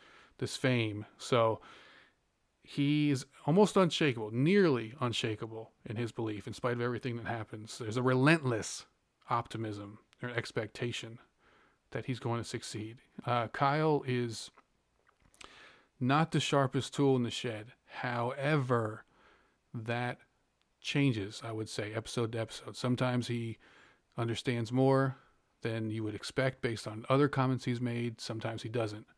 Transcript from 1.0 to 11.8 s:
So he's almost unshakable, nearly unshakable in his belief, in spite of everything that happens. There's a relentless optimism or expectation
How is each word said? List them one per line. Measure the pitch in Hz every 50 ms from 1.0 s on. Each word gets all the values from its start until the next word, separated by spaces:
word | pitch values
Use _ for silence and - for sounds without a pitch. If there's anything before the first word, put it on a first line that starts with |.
| 104 - - -
So | - - 135 120 113 113 107 - - - - - - - - - - _ _ _ _ _ _ _ _ _ _ _ _
he's | - - - 139 143 147 151 147 147 143 127 135 - _ - -
almost | - 151 196 214 190 - 202
unshakable, | 190 165 - - 165 147 120 120 110 107
nearly | 110 120 135 160 196 208 190 165 135 120 113 107 113 -
unshakable | 127 120 113 - - 117 107 104 120 110 113 110 113 - _ _ -
in | - 107 110
his | 120 110
belief, | - - 117 110 107 101 - -
in | 110
spite | - - 123 120
of | 120
everything | 120 123 123 110 - 131 117 117
that | 113 -
happens. | 120 117 107 - - 107 110 110 - -
There's | - 110 107 127
a |
relentless | 123 131 127 127 131 147 165 165 143 127 120 104 92 - - - - - _ _ _ _ _ _ _ -
optimism | 123 117 117 - - 110 110 107 104 101 101 101 107 - _ _ _ _
or | - 123
expectation | 120 117 113 - - 123 110 101 - - 123 120 110 - - 113 113 120 - _ _ _ _ _ _ _ _ _ _ _